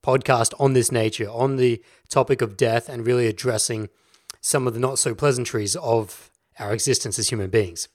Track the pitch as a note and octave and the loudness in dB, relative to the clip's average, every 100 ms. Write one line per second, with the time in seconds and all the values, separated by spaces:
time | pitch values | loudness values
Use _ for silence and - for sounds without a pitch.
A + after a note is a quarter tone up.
0 | - C3 - B2+ - - C#3 C3 A#2 B2 | 2 0 2 2 2 2 2 4 2 0
1 | A2 - G#2 A#2 C3+ C3+ B2+ A2+ _ _ | 0 -2 -6 -2 0 4 2 2 _ _
2 | _ - B2+ C3+ A#2 G2 A#2+ A#2 - A#2+ | _ 0 2 2 0 0 2 2 -2 -6
3 | A2+ B2 A#2 G2+ B2+ A2+ - A2+ G#2 _ | 0 2 2 0 -2 -2 -2 -4 -8 _
4 | _ _ _ - - D3 B2+ A2+ B2+ C3 | _ _ _ -10 -2 0 0 0 -2 0
5 | D#3 E3 D3 B2 A#2+ A#2+ G2+ F3 C3+ A2+ | -2 0 0 0 -2 -4 -4 -4 2 0
6 | G#2+ - - _ _ - G#2 G#2+ - B2 | 0 -12 -20 _ _ -12 -6 -2 0 0
7 | A#2 G#2 G#2+ A#2 F#2+ A2 F#2+ E2+ - | -2 -4 -4 -2 0 0 0 -4 -12